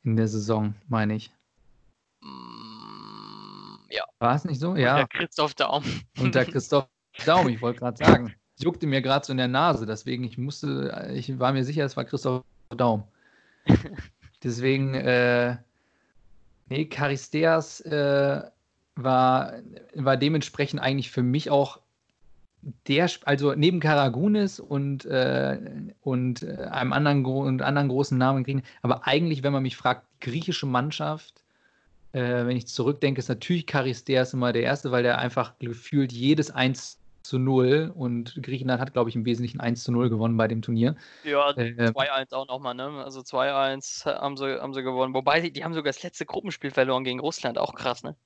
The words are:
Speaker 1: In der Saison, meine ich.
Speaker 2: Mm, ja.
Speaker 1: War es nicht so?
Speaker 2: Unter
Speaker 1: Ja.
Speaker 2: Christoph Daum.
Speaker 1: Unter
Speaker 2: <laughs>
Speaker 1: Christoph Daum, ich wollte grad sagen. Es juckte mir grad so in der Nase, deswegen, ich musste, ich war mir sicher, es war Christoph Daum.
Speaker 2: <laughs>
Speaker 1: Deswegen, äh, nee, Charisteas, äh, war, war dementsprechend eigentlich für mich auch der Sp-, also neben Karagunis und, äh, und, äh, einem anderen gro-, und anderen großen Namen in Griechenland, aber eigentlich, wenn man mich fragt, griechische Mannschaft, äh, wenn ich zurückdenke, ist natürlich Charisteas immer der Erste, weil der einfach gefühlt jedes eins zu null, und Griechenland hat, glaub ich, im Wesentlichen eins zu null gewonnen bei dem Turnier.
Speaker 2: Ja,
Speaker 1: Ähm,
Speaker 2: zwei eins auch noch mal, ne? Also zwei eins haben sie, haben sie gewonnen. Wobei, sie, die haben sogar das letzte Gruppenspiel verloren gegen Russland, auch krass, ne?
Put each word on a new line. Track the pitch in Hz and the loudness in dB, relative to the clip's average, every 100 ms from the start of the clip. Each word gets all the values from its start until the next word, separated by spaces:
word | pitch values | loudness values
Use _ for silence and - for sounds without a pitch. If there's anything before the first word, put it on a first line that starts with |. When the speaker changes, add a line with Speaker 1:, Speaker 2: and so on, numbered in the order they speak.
Speaker 1:
In | - 110 | 2 2
der | 110 | 2
Saison, | 110 104 110 104 104 - | 0 0 0 0 -6 -4
meine | 113 107 107 | 0 0 -2
ich. | - _ _ _ _ _ _ _ _ _ | -8 _ _ _ _ _ _ _ _ _
Speaker 2:
Mm, | 73 65 62 58 110 78 55 52 53 53 52 52 50 50 50 52 104 | -18 -16 -16 -16 -16 -18 -18 -18 -18 -18 -18 -18 -18 -18 -18 -20 _
ja. | 107 - _ | -6 -6 _
Speaker 1:
War | 117 143 | 4 4
es | |
nicht | 175 135 | 0 -2
so? | 165 | -2
Speaker 2:
Unter | 180 | 2
Speaker 1:
Ja. | 123 139 131 | 4 4 2
Speaker 2:
Christoph | - 170 - 151 | -2 -6 -2 -2
Daum. | - 139 147 147 139 - - | 0 0 0 -2 -6 -8 -2
Speaker 1:
Unter | 127 131 | 2 2
Speaker 2:
<laughs> | 127 | 2
Speaker 1:
Christoph | 139 - 143 131 _ _ - | -2 2 0 0 _ _ -4
Daum, | - 175 147 | 4 4 4
ich | 110 | 0
wollte | 120 120 | -4 -2
grad | 123 113 | -6 4
sagen. | 151 - 117 - _ _ | 8 8 4 -10 _ _
Es | |
juckte | 156 175 156 | -2 0 0
mir | 135 | 0
grad | 131 139 | 2 0
so | - | 2
in | 131 | -2
der | 123 | 2
Nase, | 131 170 123 | 4 2 2
deswegen, | 110 107 - 127 | -2 -6 -6 -6
ich | 123 123 | -6 -6
musste, | 131 - 143 135 135 - 98 | -8 -6 -6 -4 -4 -6 -8
ich | 131 127 127 | -8 -6 0
war | 127 | 0
mir | 135 | 2
sicher, | 127 151 | 0 -2
es | 139 135 | -2 -4
war | |
Christoph | 127 139 131 127 - _ _ | -6 -4 -2 -2 -6 _ _
Daum. | 117 123 107 101 _ _ _ _ _ - | 0 2 2 -4 _ _ _ _ _ 4
Speaker 2:
<laughs> | - - 196 - _ - _ | 4 4 -12 -16 _ -20 _
Speaker 1:
Deswegen, | 127 117 131 135 135 | -6 0 2 2 0
äh, | 131 131 123 123 120 120 120 _ _ _ _ _ - _ - _ _ _ | 0 2 4 4 4 2 -2 _ _ _ _ _ -20 _ -20 _ _ _
nee, | 131 156 | -4 -4
Charisteas, | 139 147 139 - 151 165 165 160 - | -2 -2 -2 -4 2 4 2 0 -12
äh, | 165 151 143 139 139 143 - _ _ _ _ | -4 0 2 4 2 0 -6 _ _ _ _
war, | - 123 127 127 131 131 120 - - - | -4 2 4 6 4 0 -10 -18 -20 -14
war | - 131 131 | -2 2 4
dementsprechend | 143 156 139 - 143 - | 4 0 -2 -4 -4 -2
eigentlich | 131 139 127 | -2 -2 -2
für | - | 0
mich | 123 139 147 | 2 0 2
auch | 143 135 - _ _ _ _ - - _ _ 147 - - | 2 2 -4 _ _ _ _ -20 -20 _ _ -16 -12 0
der | 143 175 | 2 2
Sp-, | - - | 0 0
also | 139 143 | 2 2
neben | 139 160 180 | 4 4 4
Karagunis | 151 147 135 123 202 208 196 - | 4 4 4 2 2 2 0 -4
und, | - 139 139 139 | -6 -4 -2 -6
äh, | 143 135 131 131 135 135 - - - - | -2 0 2 2 0 -2 -8 -12 -14 -8
und, | 139 127 127 120 | -4 -2 -2 -4
äh, | - - - | -8 -10 -6
einem | 135 127 | -4 0
anderen | 135 147 143 | 2 4 2
gro-, | 131 135 | 2 0
und | 139 131 | 0 0
anderen | 135 143 143 | 0 2 2
großen | 127 139 127 | 0 0 2
Namen | 127 135 | 4 2
in | |
Griechenland, | 127 135 - - | 0 -4 -6 -4
aber | 123 127 - | -2 0 2
eigentlich, | 143 170 147 | 2 2 0
wenn | 139 | 0
man | 139 | 0
mich | 131 - | -2 -2
fragt, | 123 - _ _ | -2 -2 _ _
griechische | - 156 175 165 139 | -8 -6 -4 -4 0
Mannschaft, | 123 143 - 151 156 - _ _ _ _ _ _ _ - | 0 -2 -4 -6 -6 -12 _ _ _ _ _ _ _ -10
äh, | 131 123 123 120 | -4 0 0 0
wenn | 127 | -2
ich | 117 | -4
zurückdenke, | - 123 143 139 135 | -2 -2 2 0 0
ist | 123 | -4
natürlich | 117 - 175 - | -6 0 -2 0
Charisteas | 143 131 120 - 131 127 | 0 0 -4 0 2 2
immer | 131 123 | 0 0
der | 117 | 2
Erste, | 123 139 135 | 0 -2 0
weil | 123 | 2
der | 120 123 | 2 2
einfach | 127 123 117 _ | 0 -2 -4 _
gefühlt | 120 117 - 147 131 | -10 -10 -2 0 0
jedes | 117 131 156 - | 0 2 2 2
eins | 127 131 131 - - - _ | 0 0 0 -10 -18 -20 _
zu | - 127 | -6 -2
null, | 127 131 127 147 160 180 | 2 4 4 4 0 -6
und | 123 120 117 - | -4 -4 -6 -12
Griechenland | 120 131 131 123 | -8 -6 -2 -2
hat, | 131 | -2
glaub | 127 113 | 0 0
ich, | 117 | 0
im | |
Wesentlichen | 113 117 120 135 | -2 -2 -4 -4
eins | 120 120 | -4 -2
zu | - | 0
null | 120 123 | 2 2
gewonnen | 110 113 113 | 2 2 2
bei | 113 | 2
dem | 113 | 0
Turnier. | 113 113 120 151 - - | -2 2 2 0 -12 -12
Speaker 2:
Ja, | 151 143 143 139 | -2 2 2 2
Speaker 1:
Ähm, | 117 120 117 | -2 2 2
Speaker 2:
zwei | 117 143 | 2 0
eins | 135 131 | -2 -4
auch | 131 135 | -6 -6
noch | 131 | -6
mal, | 135 | -6
ne? | 123 135 147 | -6 -8 -8
Also | 135 131 | -10 -12
zwei | 127 131 135 | -4 0 0
eins | 139 135 135 - - 151 | 2 0 -2 -8 -6 -4
haben | - 139 135 | -2 -4 -4
sie, | 135 131 | -4 -4
haben | 139 | -6
sie | 135 | -6
gewonnen. | 131 127 131 | -4 0 0
Wobei, | 131 135 156 | 2 2 2
sie, | 170 | 2
die | 139 | -6
haben | 156 | -6
sogar | 160 147 | -2 -4
das | - | -4
letzte | 131 - | -12 -10
Gruppenspiel | - - 196 - 139 | -8 -6 -8 -8 -2
verloren | 135 131 131 | 2 2 2
gegen | 131 127 | -2 -4
Russland, | 156 - 131 120 | -4 -4 -4 -2
auch | - | -4
krass, | - 131 120 | -2 -4 -4
ne? | 139 151 | -8 -14